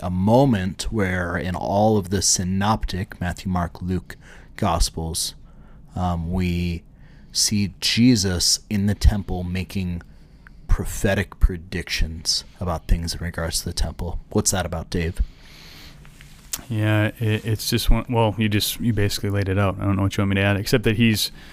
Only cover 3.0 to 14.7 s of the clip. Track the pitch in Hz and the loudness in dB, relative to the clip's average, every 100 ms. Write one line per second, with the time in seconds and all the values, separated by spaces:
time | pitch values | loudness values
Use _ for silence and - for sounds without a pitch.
3 | - - 90 85 - 90 85 - 90 92 | -6 -6 -6 -6 -4 -2 -2 -4 -4 -4
4 | - - - - - - 101 85 - - | -4 -14 -20 -20 -20 -4 -2 0 -2 -2
5 | 80 80 - - - - - - - - | -6 -6 -6 -10 -18 -20 -20 -20 -12 -4
6 | 90 87 82 90 90 87 87 85 - - | -2 -2 -2 -2 0 0 -2 -4 -10 -20
7 | - - - - - 104 101 - - - | -20 -20 -8 -2 0 0 -2 -2 -2 4
8 | 120 120 95 90 - - - 104 101 98 | 6 6 2 0 0 0 -2 -2 0 4
9 | - 104 - 90 90 92 90 101 90 85 | 4 4 0 -4 -2 -4 -4 -4 -4 -4
10 | - - - - - - - - 92 - | -8 -18 -20 -20 -20 -16 2 2 2 -2
11 | 107 98 92 - - 90 82 87 80 - | 0 0 -2 2 2 2 -6 -8 -6 -2
12 | 80 82 - - - - 90 80 - 87 | -2 -2 -4 -4 -6 -6 -4 -4 0 0
13 | 85 - 85 85 82 - - 85 82 73 | 0 -6 -6 -4 -4 -4 -6 -2 -2 -2
14 | 87 - - 107 - 98 82 | -6 -6 -2 0 0 0 -2